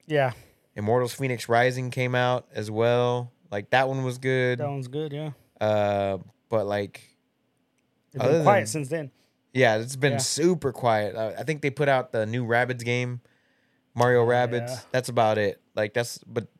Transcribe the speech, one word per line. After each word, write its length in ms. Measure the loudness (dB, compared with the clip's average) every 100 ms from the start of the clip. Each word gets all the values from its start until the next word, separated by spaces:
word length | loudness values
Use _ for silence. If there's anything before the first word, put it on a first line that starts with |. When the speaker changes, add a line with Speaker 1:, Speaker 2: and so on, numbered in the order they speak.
| -4
Speaker 1:
Yeah. 260 | 0 0 -2 -16 _ _
Speaker 2:
Immortals 400 | -6 0 2 0
Phoenix 340 | -2 -4 -4 0
Rising 420 | 4 4 0 -4
came 240 | -4 -2
out 320 | 0 2 0 -4
as 180 | -8 -6
well. 640 | 0 2 2 2 0 -6 -14 _
Like, 200 | -10 0
that 180 | 2 2
one 160 | 0
was 140 | -4 -4
good. 400 | -2 0 0 0
Speaker 1:
That 100 | -4
one's 200 | -6 -8
good, 240 | -8 -6
yeah. 180 | -8 -10 -12 _ _
Speaker 2:
Uh, 600 | 0 2 2 0 0 -4 -8 _ _
but, 160 | -2 0
like, 340 | -2 -4 -10 -20 _ _ _ _ _ _ _ _ _ _
Speaker 1:
It's 100 | -4
Speaker 2:
other 120 | 2
Speaker 1:
been 80 | 4
quiet 180 | 6 4
Speaker 2:
than 60 | 2
Speaker 1:
since 220 | -4 -4
then. 220 | -6 -8 -14 _ _ _
Speaker 2:
Yeah, 220 | 2 4 4
it's 200 | -2 0
been 160 | 0
Speaker 1:
Yeah. 60 | 2
Speaker 2:
super 520 | -2 0 2 2 -2
quiet. 460 | -2 2 2 0 -4
Uh, 160 | -6 -6
I 60 |
think 180 | -6 -4
they 80 | -4
put 180 | 0 2
out 240 | 2 0
the 140 | -2 -2
new 180 | -2
Rabbids 400 | 0 0 0 -2
game, 380 | -2 -2 -2 -8 -14 _ _ _ _ _ _
Mario 280 | 0 4 4
Speaker 1:
Oh, 20 | 4
Speaker 2:
Rabbids. 420 | 2 2 -2 -4
Speaker 1:
yeah. 120 | -8 -4
Speaker 2:
That's 160 | -4 -2
about 300 | 2 2 2
it. 240 | 0 -2 _
Like, 200 | -4 -2
that's, 240 | -2 -4 -8 -8
but, 200 | -8 -8 _